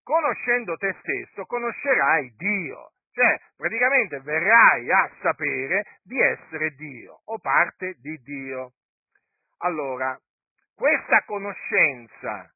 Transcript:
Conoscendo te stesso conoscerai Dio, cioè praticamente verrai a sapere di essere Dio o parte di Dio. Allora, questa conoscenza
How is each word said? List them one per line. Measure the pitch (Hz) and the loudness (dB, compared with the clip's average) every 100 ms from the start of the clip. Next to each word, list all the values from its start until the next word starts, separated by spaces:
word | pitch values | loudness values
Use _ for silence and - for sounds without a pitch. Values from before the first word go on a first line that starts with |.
Conoscendo | - 311 302 214 - 240 214 165 | 0 0 2 -2 -2 -2 -2 -4
te | 196 180 | -4 -4
stesso | - 131 117 - - | -6 -6 -6 -12 -6
conoscerai | 240 240 - 285 226 143 156 127 107 | -4 -6 -4 0 2 4 4 0 _
Dio, | 190 202 156 - 60 _ _ | -4 -2 -4 -12 -18 _ _
cioè | - 240 135 _ _ | 2 2 2 _ _
praticamente | 156 220 254 269 196 139 | -6 0 2 2 0 -6
verrai | 135 156 175 233 208 135 123 | -4 -2 6 8 8 6 2
a | 185 156 - | 2 2 -2
sapere | 180 156 147 135 135 185 208 - | -2 0 -4 -4 -2 -2 -4 -18
di | 185 254 | _ 0
essere | 156 127 - 156 156 | 0 0 -8 -6 -6
Dio | 135 151 123 95 78 - | -6 -14 -14 -18 -20 -10
o | 220 | -8
parte | 135 143 175 _ 185 156 | 0 2 2 _ -10 -10
di | 131 156 | -12 -12
Dio. | 123 143 135 131 127 _ _ _ _ _ _ _ _ _ | -10 -12 -8 -10 -10 _ _ _ _ _ _ _ _ _
Allora, | 180 160 139 127 131 131 _ _ _ _ _ | -4 -2 -4 -2 -4 -6 _ _ _ _ _
questa | _ 539 285 - 233 - | _ 0 0 2 2 2
conoscenza | 202 202 190 - 202 160 127 113 - 123 104 90 | -8 -6 -10 -4 0 0 0 -14 -10 -8 -8 -10